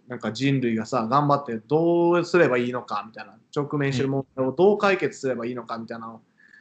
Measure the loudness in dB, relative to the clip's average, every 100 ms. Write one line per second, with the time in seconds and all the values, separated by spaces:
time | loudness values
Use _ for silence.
0 | -14 -8 -6 -2 0 0 0 -2 -2 -2
1 | 0 2 4 2 0 -8 -2 0 2 4
2 | 4 2 4 4 4 4 0 -4 -6 -8
3 | -8 -16 -20 -20 _ -6 -4 -2 0 0
4 | 0 -2 -4 -4 -2 4 4 4 2 2
5 | -2 -4 -4 -4 -6 -8 -10 -10 -10 -12
6 | -12 -16 _ _ _ -20